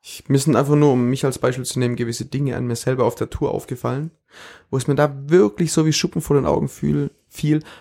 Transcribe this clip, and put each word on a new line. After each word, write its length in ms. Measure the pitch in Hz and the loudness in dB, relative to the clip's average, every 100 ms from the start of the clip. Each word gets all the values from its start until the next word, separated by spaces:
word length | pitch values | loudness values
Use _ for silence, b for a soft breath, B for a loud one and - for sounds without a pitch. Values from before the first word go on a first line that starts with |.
ich, 220 | - - - | -18 -20 0
wir 100 | 139 | 0
sind 160 | 139 | 4
einfach 220 | 120 143 147 | 2 4 4
nur, 160 | 147 | 4
um 180 | 127 120 | 4 0
mich 140 | 131 | 0
als 140 | 135 127 | -2 -2
Beispiel 240 | 127 127 | -4 -2
zu 160 | 123 - | -6 -2
nehmen, 160 | 123 120 | -2 -2
gewisse 280 | 117 117 | -4 -6
Dinge 320 | 127 135 139 120 | -6 -4 -4 -4
an 100 | 120 | -6
mir 80 | 117 | -4
selber 280 | - 131 120 | -4 0 0
auf 100 | - | -2
der 120 | 113 | -8
Tour 220 | - - | -4 -4
aufgefallen, 600 | - - 123 123 127 160 _ _ B B B B | -4 -6 -8 -6 -4 -8 _ _ B B B B
wo 60 | 135 | -4
es 100 | 127 | 0
mir 80 | |
da 180 | 139 147 139 139 | 2 2 0 2
wirklich 460 | 175 208 - 165 | 4 4 2 0
so 120 | - | 2
wie 80 | 156 | 2
Schuppen 300 | 151 - - | 2 -2 -4
vor 140 | - 143 | 0 2
den 100 | 151 | 2
Augen 220 | 151 147 | 0 -2
fühl-, 420 | - 147 147 143 _ _ | -4 -2 0 -2 _ _
fiel. 360 | - 147 151 B B | -6 0 0 B B